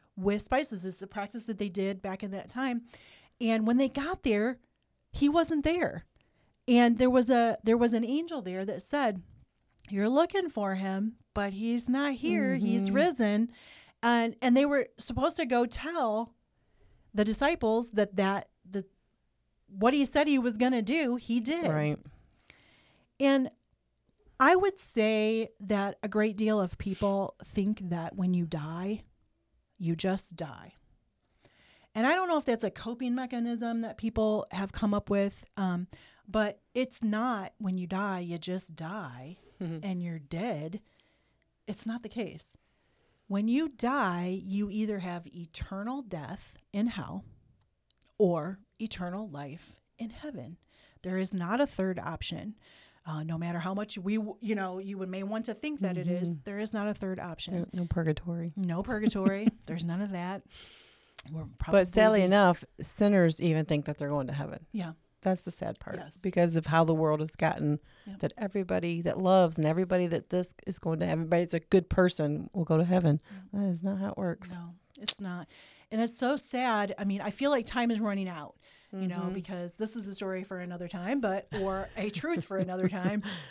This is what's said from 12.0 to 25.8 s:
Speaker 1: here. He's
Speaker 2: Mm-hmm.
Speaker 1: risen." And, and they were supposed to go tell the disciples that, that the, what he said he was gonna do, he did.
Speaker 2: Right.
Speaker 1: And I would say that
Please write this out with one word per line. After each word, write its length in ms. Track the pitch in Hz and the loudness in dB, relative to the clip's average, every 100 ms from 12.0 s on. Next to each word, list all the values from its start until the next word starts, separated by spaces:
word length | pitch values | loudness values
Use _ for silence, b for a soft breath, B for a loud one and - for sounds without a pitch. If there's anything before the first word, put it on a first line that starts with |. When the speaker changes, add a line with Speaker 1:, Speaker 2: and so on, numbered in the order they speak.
| 285 | 0
Speaker 1:
here. 420 | 254 302 349 262 262 | -2 0 0 2 0
He's 280 | 226 226 196 | 2 0 2
Speaker 2:
Mm-hmm. 100 | 254 | 4
Speaker 1:
risen." 560 | 339 269 214 208 233 B B B B _ | 2 4 2 2 0 B B B B _
And, 320 | 233 240 233 - | 2 2 2 0
and 120 | 254 247 | 4 6
they 100 | 285 | 6
were 220 | 285 - - | 2 0 -6
supposed 400 | - 254 294 330 | -6 0 0 0
to 80 | 277 | 0
go 200 | 240 240 | 2 2
tell 680 | - 294 339 240 214 233 _ _ _ _ _ _ _ _ 202 | -2 -4 -2 0 0 -4 _ _ _ _ _ _ _ _ 0
the 100 | 208 | 2
disciples 680 | 214 277 339 220 226 240 | 2 2 2 2 2 2
that, 240 | 208 208 196 | 2 2 2
that 300 | 190 196 - _ 185 | 0 0 -4 _ -8
the, 160 | 196 185 _ _ _ _ _ _ _ _ | -8 -8 _ _ _ _ _ _ _ _
what 220 | 196 226 | 2 4
he 120 | 285 269 | 4 4
said 220 | 302 302 | 4 4
he 100 | 269 | 4
was 180 | 240 214 | 2 2
gonna 260 | 247 247 | 2 2
do, 320 | 208 320 269 247 | 0 0 0 -2
he 240 | - 233 | -2 -2
did. 280 | 226 330 330 | 0 0 0
Speaker 2:
Right. 300 | 151 151 - - - _ b b b b b b b b _ | 2 0 -2 -8 -20 _ b b b b b b b b _
Speaker 1:
And 300 | 277 269 262 - _ _ _ _ _ _ _ _ | 4 4 2 -6 _ _ _ _ _ _ _ _
I 160 | 269 370 | 6 6
would 220 | 392 392 | 4 0
say 720 | - 233 214 220 214 226 220 - | -4 2 2 4 2 0 -2 -8
that 380 | 196 202 | -2 0